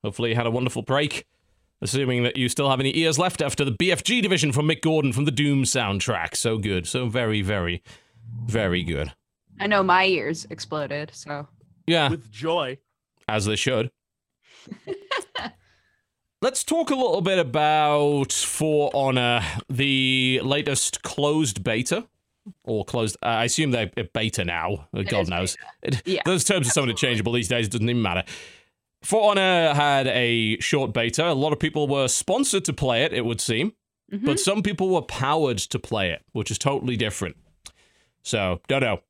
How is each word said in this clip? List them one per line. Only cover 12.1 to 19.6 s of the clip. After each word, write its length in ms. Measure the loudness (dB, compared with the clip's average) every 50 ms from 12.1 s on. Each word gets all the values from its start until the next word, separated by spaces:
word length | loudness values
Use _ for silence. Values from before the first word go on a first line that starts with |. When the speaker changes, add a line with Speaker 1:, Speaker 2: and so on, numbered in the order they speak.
| 0 -4 -8 -16
Speaker 3:
joy. 480 | -14 -8 -4 -2 -2 -2 -2 -6 -8 -12 _ _ _ _ _ _ _ _ _ -2
Speaker 1:
As 160 | -2 0 0
they 100 | 0 0
should. 360 | 0 0 0 0 0 -2 -2 _ _ _ _ _ _ _ _ _ _ _ _ _ -20 -20
Speaker 2:
<laughs> 220 | -20 -20 -18 _ -12 -12 -12 -8 -6 -6 -6 -6 _ _ -10 -10 -10 -12 _ _ _ _ _ _ _ _ _ _ _ _ _ _ _ _ _
Speaker 1:
Let's 220 | -2 -2 0 -2 -2
talk 260 | 0 0 0 0 0
a 60 | 0
little 240 | 0 2 2 2 2
bit 160 | 2 2 2
about 960 | 2 2 0 0 2 2 4 4 4 4 4 4 4 4 4 2 2 0 0
For 580 | -2 -4 -2 -4 -2 -2 0 2 2 2 2 2 0
Honor, 480 | 0 0 2 2 2 2 4 2 2 0 -2 -6 -8